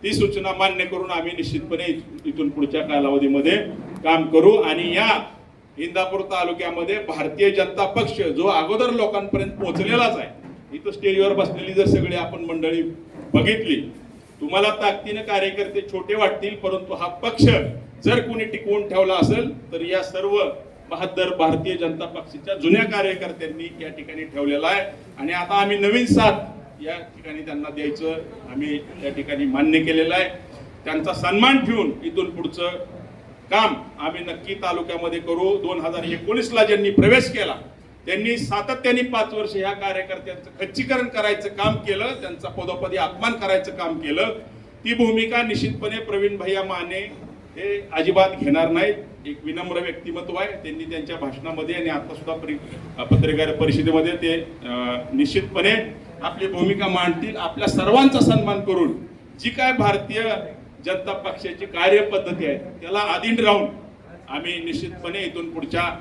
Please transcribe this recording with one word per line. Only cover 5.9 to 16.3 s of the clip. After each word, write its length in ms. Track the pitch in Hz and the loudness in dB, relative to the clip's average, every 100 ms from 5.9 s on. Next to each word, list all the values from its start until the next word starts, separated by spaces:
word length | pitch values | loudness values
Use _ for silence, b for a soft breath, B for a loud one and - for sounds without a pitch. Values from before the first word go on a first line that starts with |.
| 180 185 190 | -2 -2 -2
तालुक्यामध्ये 800 | 190 190 175 170 175 170 170 208 | -4 -2 -2 -2 -4 -4 -2 -4
भारतीय 520 | - - 190 165 196 | -4 -6 -6 4 4
जनता 360 | 196 190 - 196 | 6 0 2 0
पक्ष 340 | 214 220 - | 0 -2 0
जो 260 | 175 143 185 | -2 2 2
अगोदर 440 | 185 165 220 247 | 2 2 2 2
लोकांपर्यंत 640 | 233 214 202 196 202 196 | 2 0 0 -2 -2 -2
पोहोचलेलाच 680 | - 190 165 190 240 233 - | -4 -4 -2 2 4 2 0
आहे, 100 | - - - - - | -6 -12 -20 -20 -16
इथं 180 | - 202 | -8 -8
स्टेजवर 420 | 196 202 190 196 | 0 2 4 4
बसलेली 400 | 196 190 - 190 | 4 0 -2 -4
जर 140 | 190 190 | 2 6
सगळी 300 | 196 180 180 | 6 4 -2
आपण 280 | 175 170 | -4 -6
मंडळी 380 | 170 165 160 165 160 - - - - | -6 -2 0 0 -2 -6 -16 -18 0
बघितली, 460 | - - 220 214 147 131 - - - - - | 2 4 2 0 -2 -2 -14 -20 -20 -20 -10
तुम्हाला 280 | 147 185 208 196 | -2 2 2 2
ताकदीनं 400 | 208 202 208 208 | 0 -2 -6 -6
कार्यकर्ते 580 | 220 202 196 196 190 196 | -2 0 0 -2 -4 -4
छोटे 340 | 196 190 170 | -4 -8 -2
वाटतील, 400 | 214 202 | 2 2